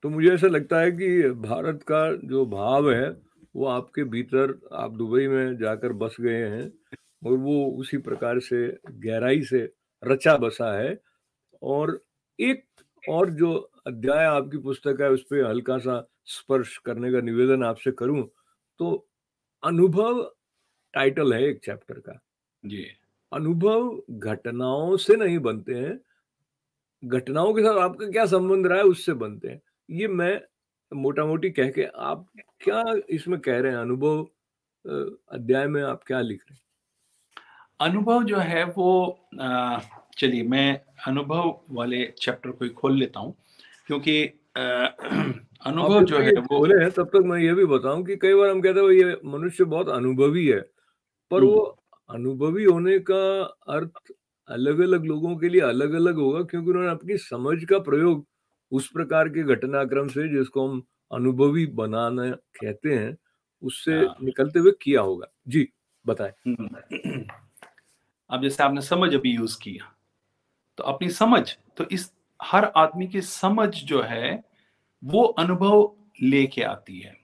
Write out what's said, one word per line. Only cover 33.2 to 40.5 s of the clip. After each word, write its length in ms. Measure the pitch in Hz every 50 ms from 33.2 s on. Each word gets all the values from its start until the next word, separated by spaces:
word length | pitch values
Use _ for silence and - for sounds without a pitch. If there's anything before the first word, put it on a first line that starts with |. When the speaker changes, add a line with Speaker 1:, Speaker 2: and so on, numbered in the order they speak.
| 143 170 185 170
Speaker 1:
कह 200 | - - 123 120
रहे 120 | 131 135 127
हैं? 60 | 120
अनुभव, 460 | 117 120 123 131 143 151 156 156 156 - _ _ _ _ _ _ _ _ _ _ _
अ, 300 | - 76 69 71 - - - _ _ -
अध्याय 340 | 131 120 113 127 135 139
में 160 | 143 147 147 143
आप 220 | 135 127 - _
क्या 140 | - 131 131
लिख 240 | 120 117 107 92 _ _
रहे 40 | -
हैं? 80 | _ _ _ _ _ _ _ _ _ _ _ _ _ _ _ _ - _ _ _ _ _ _ _ _
Speaker 2:
अनुभव 440 | 147 160 180 208 202 226 233 240 233
जो 120 | 202 208
है 280 | 196 185 165 170 165 175
वो, 560 | 180 175 196 185 180 185 185 185 180 - _ _ _ - -
अ, 380 | 131 127 127 123 123 123 120 117 110 - - - _ _ - -
चलिए, 240 | - 131 123 120 113
मैं 380 | 117